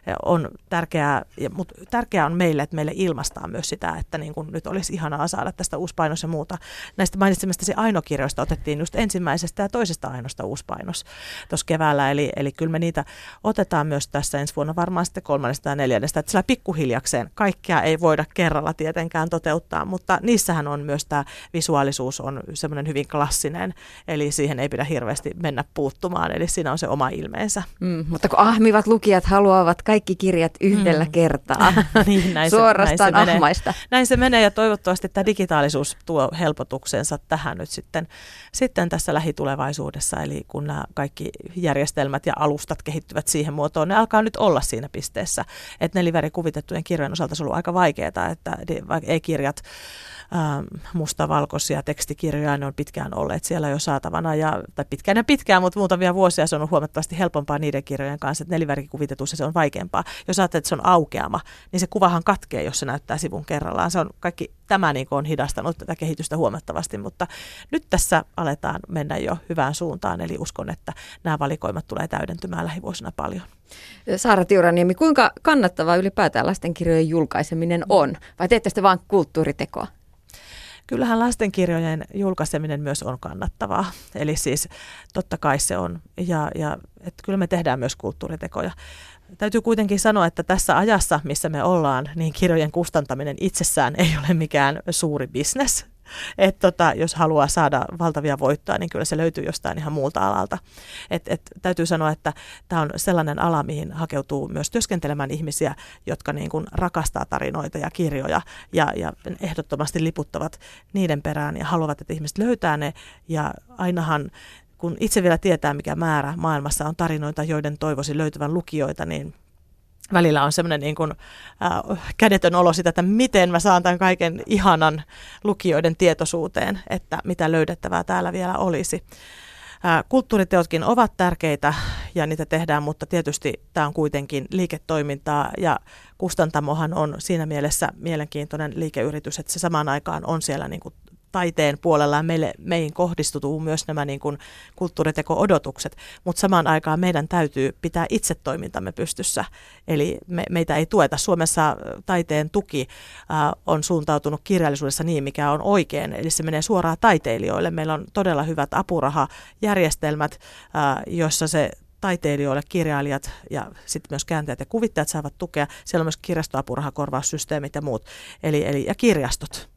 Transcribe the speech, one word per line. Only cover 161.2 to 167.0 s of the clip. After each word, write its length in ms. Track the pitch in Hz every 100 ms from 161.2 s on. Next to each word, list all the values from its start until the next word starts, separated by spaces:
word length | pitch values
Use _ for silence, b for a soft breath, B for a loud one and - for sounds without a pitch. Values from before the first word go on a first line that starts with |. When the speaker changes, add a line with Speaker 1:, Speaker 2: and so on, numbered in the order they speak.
| 156 - 160
Speaker 1:
se 220 | 165 127 - _ -
taiteilijoille, 640 | 196 175 151 143 143 135 -
kirjailijat 640 | 180 160 143 143 139 - B -
ja 200 | 139 110 - -
sit 180 | 156 -
myös 140 | 147
kääntäjät 360 | - 160 147 123
ja 60 | -
kuvittajat 420 | 226 220 - 151
saavat 260 | 156 147 -
tukea. 280 | 175 151 143 B
Siellä 180 | B 175
on 40 | 160
myös 100 | -
kirjastoapurahakorvaussysteemit 1600 | - 160 151 135 139 123 147 -